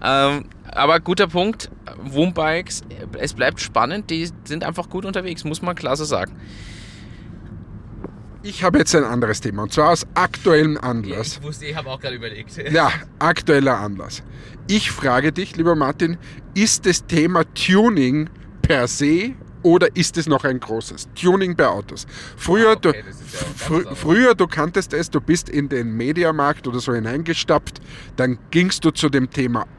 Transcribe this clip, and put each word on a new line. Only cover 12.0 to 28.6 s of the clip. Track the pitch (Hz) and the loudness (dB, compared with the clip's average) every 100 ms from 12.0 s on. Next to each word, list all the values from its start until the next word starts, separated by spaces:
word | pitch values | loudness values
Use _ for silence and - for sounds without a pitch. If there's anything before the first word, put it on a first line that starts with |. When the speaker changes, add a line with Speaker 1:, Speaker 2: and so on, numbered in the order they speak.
| 135 123 | -10 -10
Speaker 1:
überlegt. | 113 107 110 - | -10 -12 -16 -12
<laughs> | 143 | 0
Speaker 2:
Ja, | 151 147 156 - - | 2 4 0 -10 -2
aktueller | 151 170 - 143 135 117 | 0 0 4 4 6 2
Anlass. | 104 95 78 - - - - - - | -2 -8 -12 -14 -16 -18 -18 -18 -2
Ich | 208 - | 0 0
frage | - 139 123 147 | -2 0 2 2
dich, | 156 196 - | -2 -8 0
lieber | 165 | 2
Martin, | 160 135 147 165 170 - - - | 4 2 0 -2 -2 -10 -18 -8
ist | - 220 - 190 | 0 2 2 2
das | 170 - | 0 2
Thema | 165 165 180 156 - | 2 4 4 0 -2
Tuning | - 190 226 196 127 143 156 - - - | 2 6 6 6 2 2 -2 -8 -20 -4
per | - 147 123 | 2 2 2
se | - 147 165 226 262 - - 175 | 0 2 2 0 -8 -16 0 4
oder | 175 180 - | 6 6 2
ist | 170 170 | -2 -2
es | 160 | 0
noch | 139 | 2
ein | 139 127 | 2 -2
großes | - 113 - - - - | -4 -6 -6 -12 -16 0
Tuning | 175 190 190 170 | 2 4 2 2
bei | 139 | 2
Autos? | 95 104 - - - - - | 2 -6 -12 -14 -16 -18 -10
Früher, | - 190 220 | 2 6 6
Speaker 1:
Ah, | |
okay, | 220 180 113 | 6 4 0
Speaker 2:
du, | - | -4
Speaker 1:
das | - | -16
ist | - | -14
ja | - - - | -10 -8 -8
Speaker 2:
frü-, | - 160 | -2 0
Speaker 1:
ganz | - 139 | -2 -6
Speaker 2:
früher, | 151 190 254 220 | 2 6 6 6
du | 180 | 2
kanntest | - 156 190 - | 0 -2 -2 -2
es, | 143 170 | -4 -2
du | 151 | -2
bist | 117 170 - | 2 0 0
in | 147 143 | -4 -2
den | 135 117 113 | -2 -4 -2
Mediamarkt | 120 160 170 160 143 151 135 | -2 0 0 2 0 0 -4
oder | 123 | -6
so | 123 | -2
hineingestapft, | 120 110 135 165 160 - 151 - - - - - - | -2 -2 -4 -2 -4 2 0 0 -16 -18 -18 -14 -2
dann | 127 123 - | 0 0 0
gingst | 165 | 2